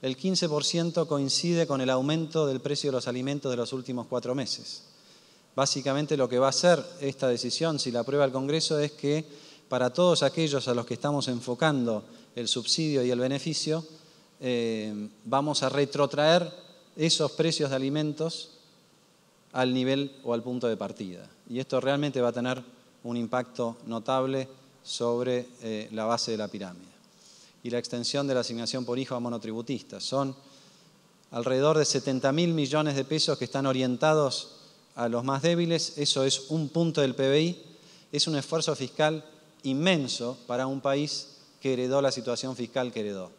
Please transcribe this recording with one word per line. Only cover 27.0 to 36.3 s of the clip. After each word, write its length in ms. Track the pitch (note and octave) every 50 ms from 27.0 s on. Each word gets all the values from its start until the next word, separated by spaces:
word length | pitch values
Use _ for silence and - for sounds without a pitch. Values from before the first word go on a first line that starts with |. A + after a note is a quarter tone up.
| _ _ _ _ - - - - - - _ _ _
Y 80 | A#2+
la 80 | A#2 A#2+
extensión 480 | A#2+ - - A#2+ A#2+ - - C#3+ C#3+ C#3
de 80 | C3+
la 60 | B2+
asignación 440 | A#2 A2+ A#2+ A#2 A#2 A2+ - C3 B2+
por 140 | A#2 B2 B2+
hijo 160 | C3+ - C3
a 40 | B2
monotributistas. 840 | A#2+ A#2+ A#2+ A2+ - A2 A2 A2+ A#2+ - C#3 A#2 - - - G2+ -
Son 320 | - - C3+ C#3 C3+ C3 - - - - - - - - - - - _ _ _ _ _ _ _ _
alrededor 480 | - A#2 A#2+ B2 C3 C3 C#3 D3+ D#3+ D#3
de 60 | D3
setenta 460 | - - C#3 A#2+ - C3+ B2+ A#2+ C#3
mil 220 | C3+ D#3 F3 F3 E3
millones 420 | D#3+ D3 B2+ C#3+ D3+ D3+ D3+ C#3
de 80 | C#3 C3+
pesos 360 | - D#3 D#3 - - D3 -
que 60 | B2+
están 200 | - - C#3 C3+
orientados 920 | C3+ C3 C3 C3 B2+ B2+ A#2+ - D#3+ D#3 D#3 D3 C3+ B2+ - - - - - - - - - _ _ _
a 140 | - A#2+ A#2+
los 140 | A#2 A#2 A#2+
más 180 | C3+ C3+ C#3
débiles. 520 | C3+ E3+ F3 E3+ F3 E3 E3 D#3+ - - - D3+
Eso 260 | D3 C#3+ - C#3 C3+
es 280 | C3+